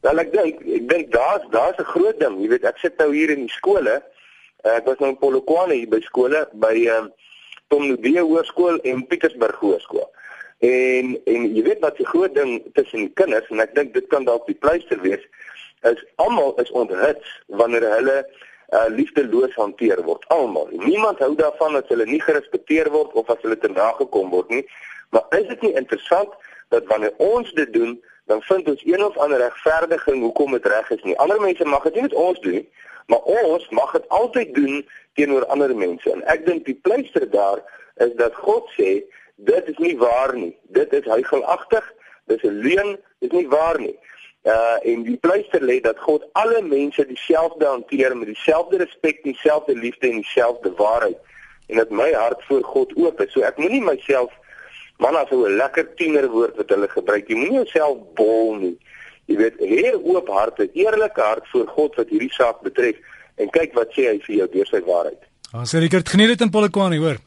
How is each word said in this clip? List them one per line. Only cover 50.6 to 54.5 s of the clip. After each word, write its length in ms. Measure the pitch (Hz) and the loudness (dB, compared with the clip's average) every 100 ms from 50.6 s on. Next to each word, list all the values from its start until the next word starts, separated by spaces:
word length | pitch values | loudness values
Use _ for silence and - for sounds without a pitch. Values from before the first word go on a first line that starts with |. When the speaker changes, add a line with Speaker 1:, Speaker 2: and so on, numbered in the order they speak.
| 95 90 | -6 0
Speaker 1:
waarheid. 400 | 104 117 107 - _ - - - _ | 0 2 0 -4 _ -20 -20 -20 _
En 100 | 110 | -2
dat 120 | 113 | 0
my 220 | 107 139 | 0 0
hart 300 | 139 113 123 | 2 0 -2
voor 200 | - 139 | -2 -2
God 320 | - 135 127 - | 0 0 0 0
oop 260 | 170 160 | 0 0
is. 100 | 127 | -2
So 100 | - | 0
ek 160 | 113 - | 0 0
moenie 240 | 160 269 | -2 0
myself, 500 | 202 139 - 135 123 - _ | 0 -2 0 0 0 -8 _